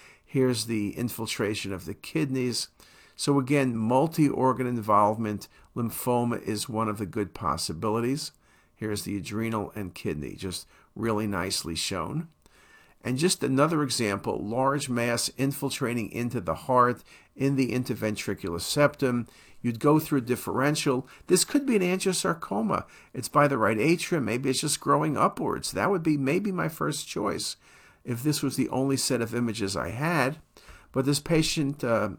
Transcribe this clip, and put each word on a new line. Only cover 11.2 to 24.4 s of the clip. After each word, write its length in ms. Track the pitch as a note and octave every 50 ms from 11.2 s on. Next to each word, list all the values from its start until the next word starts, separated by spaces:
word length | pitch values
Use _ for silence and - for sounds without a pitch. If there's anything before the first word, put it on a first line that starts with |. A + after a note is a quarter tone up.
| A2
nicely 480 | G#2 G2+ F2+ F2+ G2 F#2+ - - D#2+ E2
shown. 540 | E2 - - G2 F2+ D#2+ - - D#3 E3 - _ _ _ _ _ _ _ _ - - - _ _ _ -
And 160 | A2+ B2+ B2+
just 240 | D#3+ F#3 F3+ - C3+
another 400 | B2+ C3 C3 D3 D#3+ E3 D3+ D3
example, 560 | C3 A#2 - A#2 G#2 G2 G2 - A2+ - A#1+
large 500 | D2+ G#2 A2+ B2+ C3 C#3 C#3 D3 C#3+ B2+
mass 420 | B2 A#2+ A#2 A#2+ A#2 A2+ - - -
infiltrating 760 | - C3+ C#3 C3+ - C#3+ C3+ - - C#3 A#2 A#2+ A#2+ G#2+ - -
into 280 | - A#2+ A#2+ A#2 A#2+
the 140 | F2+ E2+ D#2+
heart 480 | - - - B2+ B2 A#2+ B2 A#2+ - - - - - - _ _
in 220 | - C3 C#3 C#3
the 160 | C3+ C3 A#2 -
interventricular 880 | B2+ B2 B2 A#2 - A2 G#2+ G#2+ - - - G2 - - F#2 E2+ E2+
septum. 680 | - - - D3 D3 C#3+ C#3+ - C#3+ B2+ A#2+ A#2+ A2+ - - - - - - -
You'd 200 | - A#2+ A#2 A2
go 180 | - D3 D3+ D#3
through 200 | D3+ - D3+ C#3
a 40 | A#2
differential. 840 | A#2+ B2 A2+ - - F#2 A#2 C3 D3 D3+ D#3+ - D3 B2+ B2+ - - - - -
This 180 | - F3 F#3 -
could 220 | - - C#4+ C#4
be 80 | C4+ A#3
an 80 | G3+ F#3
angiosarcoma. 1000 | F3+ F3+ F#3 - G3 F3+ - - F3+ E3 E3 - - G3 G#3+ A3+ G3+ - - - - - - - - -
It's 160 | C3 - -
by 200 | - D3 D3 C#3+
the 100 | C#3+ A#2+
right 220 | A2 G2 A2+ G#2+
atrium. 460 | A2+ D#3 E3+ E3+ - - F3+ D#3+ B2
Maybe 220 | G2+ A2+ B2